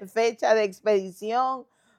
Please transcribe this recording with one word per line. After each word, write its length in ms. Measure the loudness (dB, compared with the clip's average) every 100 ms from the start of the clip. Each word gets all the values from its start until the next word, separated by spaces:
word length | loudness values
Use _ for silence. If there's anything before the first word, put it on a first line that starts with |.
| -2
fecha 460 | -2 -2 0 2 2
de 80 |
expedición, 1040 | 2 -2 0 2 0 -10 -4 -2 -2 -4 -12 _ _